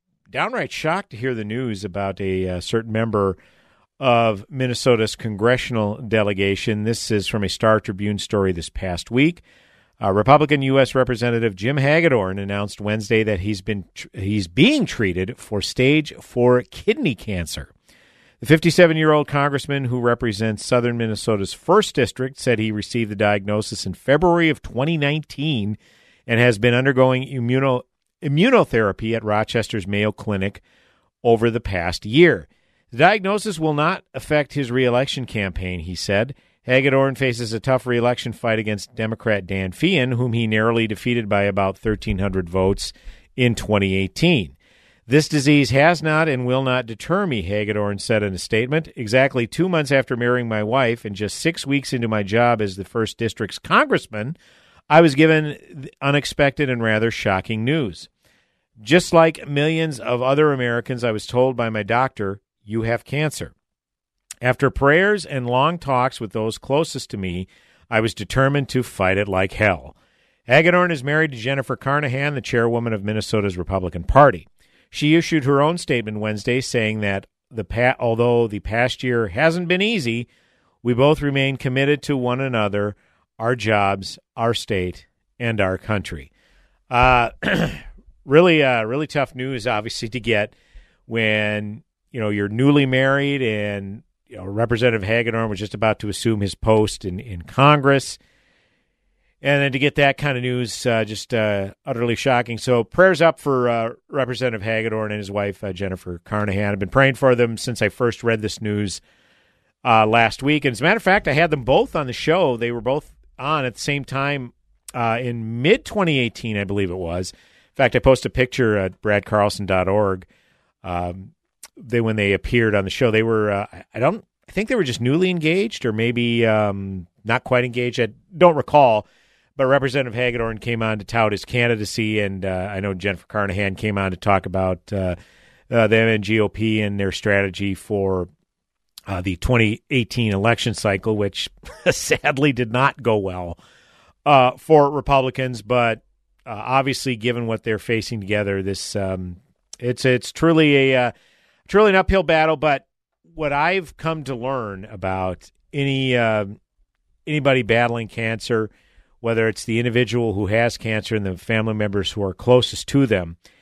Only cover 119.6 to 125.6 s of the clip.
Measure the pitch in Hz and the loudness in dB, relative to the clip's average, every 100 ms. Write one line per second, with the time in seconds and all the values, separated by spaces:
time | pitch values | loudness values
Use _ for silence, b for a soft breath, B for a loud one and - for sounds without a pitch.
119.6 | 98 95 92 104 101 95 87 _ _ _ | 0 0 2 2 0 -2 -8 _ _ _
120.6 | _ _ 95 87 90 92 95 _ _ _ | _ _ -8 -6 -6 -8 -16 _ _ _
121.6 | - - 147 120 113 107 101 95 - 123 | -20 -20 -4 -2 0 0 2 0 0 2
122.6 | 113 101 95 - 120 110 113 110 107 98 | 2 2 0 0 2 2 2 0 0 -2
123.6 | 107 - - 110 135 214 - _ - - | -4 -12 -14 -2 -2 -2 -8 _ -10 -6
124.6 | 214 254 143 110 120 156 185 175 156 180 | -2 0 0 -2 0 2 0 0 0 0